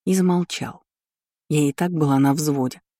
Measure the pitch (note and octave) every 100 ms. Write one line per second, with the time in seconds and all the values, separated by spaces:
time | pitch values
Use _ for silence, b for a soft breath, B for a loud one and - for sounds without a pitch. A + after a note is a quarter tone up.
0 | - F#3 F3+ F3+ E3+ - A2+ - _ _
1 | _ _ _ _ _ D3 C#3+ - F3+ E3+
2 | D3 C3+ C#3 C#3+ D3+ C#3 B2+ - _ _